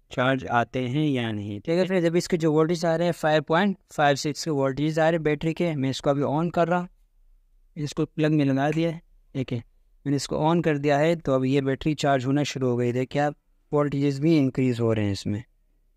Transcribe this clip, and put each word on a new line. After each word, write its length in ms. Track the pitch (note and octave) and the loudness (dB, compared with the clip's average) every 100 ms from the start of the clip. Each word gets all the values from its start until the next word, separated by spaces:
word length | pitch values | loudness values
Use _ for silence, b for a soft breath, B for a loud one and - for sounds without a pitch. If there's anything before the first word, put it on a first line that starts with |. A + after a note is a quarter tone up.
| - | -10
चार्ज 340 | - B2+ C3+ - | -2 0 0 0
आते 300 | A#2+ A2+ C3 B2 | 0 0 -4 -4
हैं 180 | D3 D3+ | -2 0
या 260 | B2+ A2+ | 0 -2
नहीं। 280 | G#2 G#2 G2+ | -4 -6 -8
ठीक 180 | - F3 | -2 0
है 80 | F3+ | 0
फ्रेंड्स, 200 | F#3 E3 | 2 2
अभी 100 | E3+ | 0
इसके 200 | - F3 | 0 0
जो 140 | D#3+ | 2
वोल्टेज 340 | D3+ D#3+ E3+ E3+ | 2 2 0 0
आ 100 | D#3+ | 0
रहे 120 | F3 | -2
हैं 60 | |
फ़ाइव 280 | - D#3 D#3 | 0 2 2
पॉइंट 340 | C#3+ E3 G3+ F#3 _ | 2 2 2 -2 _
फ़ाइव 220 | - C#3+ C#3 | 0 2 2
सिक्स 280 | D3+ - E3 | -2 -6 -4
के 60 | |
वोल्टेज 480 | C#3 C3+ C3+ D#3 D#3+ | 0 0 0 0 2
आ 40 | |
रहे 80 | D#3+ | 2
हैं 120 | E3+ | 2
बैटरी 300 | D#3 D3+ E3 | 0 0 -2
के। 200 | D#3 F3 D3 | -2 -2 0
मैं 140 | C3+ | -2
इसको 200 | - D3 | 0 0
अभी 120 | C#3+ | 0
ऑन 260 | B2 D3 E3+ | 0 0 0
कर 180 | F3 E3 | 0 0
रहा 120 | F3+ | 0
हूँ, 80 | F3+ _ _ _ _ _ _ _ _ E3 | -4 _ _ _ _ _ _ _ _ -10
इसको 280 | D3 - D#3 | -8 -4 -4
प्लग 260 | - D3+ | 0 2
में 120 | D3+ C#3 | 2 2
लगा 240 | C3+ D3 | 0 0
दिया 180 | D#3 E3 | 0 -2
है। 120 | E3 _ _ _ C3+ | -4 _ _ _ -8
देखिए 220 | B2+ A#2+ - _ _ _ C#3 | -6 -6 -10 _ _ _ -4
मैंने 100 | C#3 | -4
इसको 220 | - - | -2 -2
ऑन 220 | D#3 E3+ | 2 2
कर 160 | D#3+ C#3+ | 2 0
दिया 200 | D3 C#3+ | 2 2
है, 180 | D#3+ E3+ | 2 0
तो 200 | C#3+ C3 | 0 0
अब 100 | C3 | 2
ये 160 | C#3 | 0
बैटरी 320 | C3+ C3 D#3+ D3 | 0 -2 -2 0
चार्ज 300 | D3 C3+ C3 | 0 0 2
होना 180 | C#3+ D3 | 0 0
शुरू 240 | C3+ B2+ | -2 0
हो 80 | A#2+ | 0
गई। 140 | A#2+ | 0
देखिए 300 | B2 B2+ C#3+ | -2 -2 -2
आप, 140 | D3 - _ _ - | -2 -4 _ _ -4
वोल्टेजेस 480 | D3 D3 C#3+ C#3+ C3+ | 0 0 0 -2 0
भी 180 | D#3+ D#3 | 2 4
इंक्रीज 420 | C3 C3+ B2+ A#2 | 4 2 0 2
हो 120 | A2+ | 0
रहे 120 | A2 G#2 | 0 -2
हैं 60 | |
इसमें। 320 | G2 G#2 G#2 - _ _ _ _ | -4 -4 -6 -8 _ _ _ _